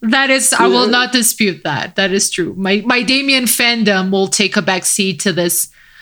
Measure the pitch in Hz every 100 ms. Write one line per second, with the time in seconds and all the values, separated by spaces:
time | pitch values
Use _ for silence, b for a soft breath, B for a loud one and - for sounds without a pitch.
0 | 226 269 269 269 262 - 233 240 247 247
1 | 247 247 226 - 208 156 165 135 - -
2 | 196 196 - - 170 180 190 202 214 247
3 | 214 269 277 269 247 - 240 240 208 196
4 | 185 196 190 - 196 208 190 185 - -
5 | 190 185 208 170 175 175 - B B B